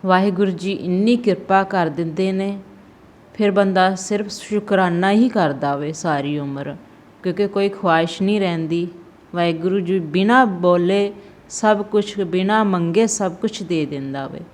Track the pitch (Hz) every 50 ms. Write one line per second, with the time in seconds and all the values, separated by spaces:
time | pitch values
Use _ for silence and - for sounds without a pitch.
0 | - 190 185 185 196 202 180 180 202 190 180 160 170 196 196 - - 180 180 185
1 | 208 233 240 240 240 214 180 185 - - 190 190 196 190 - 185 170 160 147 165
2 | 170 165 156 185 190 190 190 190 190 202 202 196 190 - - - - - - -
3 | - - - - - - - - 214 202 190 208 202 190 185 185 185 190 190 180
4 | - - 208 202 208 202 - - - - 208 208 208 - 202 185 185 180 170 175
5 | 185 196 202 220 240 254 220 220 170 147 139 131 147 143 143 143 147 151 160 -
6 | - 170 151 139 139 143 147 147 143 139 139 139 139 147 143 - - - - -
7 | - - - - - 185 170 196 202 196 202 202 196 202 196 - - 180 165 165
8 | 165 165 - - 190 196 208 214 196 180 170 165 160 151 165 170 175 175 - -
9 | - - - - - - - 175 170 170 165 160 165 185 190 202 180 170 190 190
10 | 165 151 147 185 190 214 240 262 262 220 185 175 175 175 180 175 175 175 196 202
11 | 202 202 202 - - - - - - - - - - 214 214 202 202 208 - 208
12 | 202 208 - 208 190 170 170 180 185 196 214 220 214 202 185 175 170 170 170 208
13 | 226 214 - - 202 185 175 - - 220 214 - 196 160 180 160 151 135 147 139
14 | 135 135 135 139 135 135 - - 170 -